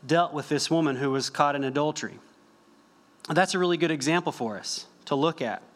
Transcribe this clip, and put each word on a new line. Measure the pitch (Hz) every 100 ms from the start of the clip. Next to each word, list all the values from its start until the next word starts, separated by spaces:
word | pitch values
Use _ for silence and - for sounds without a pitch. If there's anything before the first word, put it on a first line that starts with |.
| 135
dealt | 165 175
with | 147 131
this | 143 -
woman | 165 156 131
who | 139
was | 135 123
caught | - 143 143
in |
adultery. | 135 147 151 147 110 - - _ _ _ _ _ _ _ _ _ -
That's | 160 185
a | 190
really | 180 170
good | 165
example | 156 131 175 170
for | - 117 101
us | - - - _ -
to | 143
look | 156 160
at. | 120 95 -